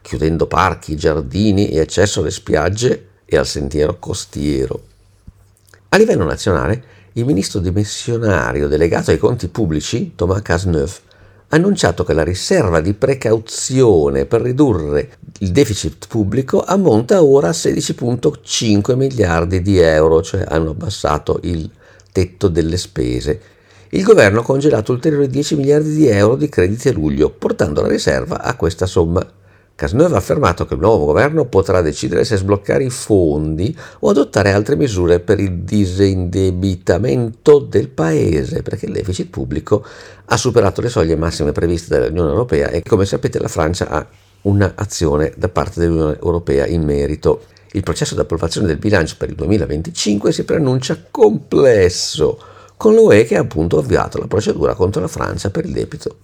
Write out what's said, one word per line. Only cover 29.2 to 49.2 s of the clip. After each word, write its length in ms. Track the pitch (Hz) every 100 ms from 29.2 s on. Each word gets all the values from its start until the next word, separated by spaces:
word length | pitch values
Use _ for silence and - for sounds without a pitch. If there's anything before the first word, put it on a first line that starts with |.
| - _ _ _ _ -
Cazeneuve 380 | 71 104 175
ha 60 | 123
affermato 480 | - 165 120 85 82
che 80 | 67
il 40 |
nuovo 260 | 90 110 73
governo 400 | 76 135 160 127
potrà 360 | - - 92
decidere 440 | 80 73 - 85 -
se 120 | 101
sbloccare 460 | 95 104 - 139
i 80 | 135
fondi 840 | 127 - 104 85 73 78 78 101 165 - -
o 80 | 214
adottare 400 | 202 - - -
altre 240 | 98 104 151
misure 440 | 147 95 87 87
per 200 | - 101
il 220 | 98 87
disindebitamento 2000 | 92 107 95 92 98 95 90 87 95 90 95 92 - 87 117 131 117 113 - 147
del 320 | 117 104 131
paese, 720 | - 165 156 - 76 - -
perché 240 | - - -
il 60 |
deficit 380 | - - 90 175
pubblico 540 | - 67 71 - 104 - - - - -
ha 120 | 117
superato 420 | 127 113 98 -
le 100 | 120
soglie 260 | 110 82 78
massime 380 | 82 - 73
previste 440 | 73 85 85 - 73
dall'Unione 320 | 60 80 80
Europea 400 | 78 123 76 71
e, 140 | 78
come 240 | - 98 98
sapete, 320 | - - -
la 80 | -
Francia 420 | - 78 87 -
ha 180 | 76 - _ _ _
un'azione 920 | 101 101 98 - 98 - 80 73 78 -
da 120 | -
parte 300 | - 71 -
dell'Unione 400 | 85 82 78 -
Europea 460 | - 85 85 69 65
in 160 | 85
merito. 600 | 76 71 71 76 82 64 - _ _
Il 100 | -
processo 320 | 90 80 151
di 80 | -
approvazione 460 | - 82 82 - 104
del 100 | 76
bilancio 380 | 104 101 78
per 120 | -